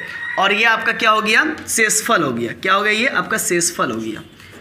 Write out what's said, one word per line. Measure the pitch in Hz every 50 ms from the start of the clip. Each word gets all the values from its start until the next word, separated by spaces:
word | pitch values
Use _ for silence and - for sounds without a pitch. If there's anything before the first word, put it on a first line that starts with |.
| - - - - - - - 180
और | 190 196
ये | 208 208 226
आपका | 233 220 220 - 233 220
क्या | - 233 220
हो | 214 214
गया? | 202 208 220 254 311 311 - - - -
शेषफल | - 226 220 208 202 - - - 226 185
हो | 151 135
गया। | 120 117 117 113 -
क्या | - - 190 190
हो | 202
गया? | 208 214
ये | 214 214 240 277
आपका | - 180 175 - - 185
शेषफल | - - 180 175 165 - - - 175 131
हो | 110 113
गया। | 113 110 104 - - - - - - - - -